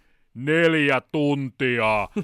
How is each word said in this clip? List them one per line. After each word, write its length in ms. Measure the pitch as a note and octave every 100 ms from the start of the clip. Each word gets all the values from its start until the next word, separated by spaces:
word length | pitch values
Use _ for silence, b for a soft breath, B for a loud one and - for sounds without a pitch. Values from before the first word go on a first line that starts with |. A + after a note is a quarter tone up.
| b b b
neljä 680 | A2+ C3+ D#3+ E3 D#3+ C#3+ C3 -
tuntia, 960 | D#3 C#3+ C#3 C3+ - C3 A#2+ A2 G#2+ F#2+ -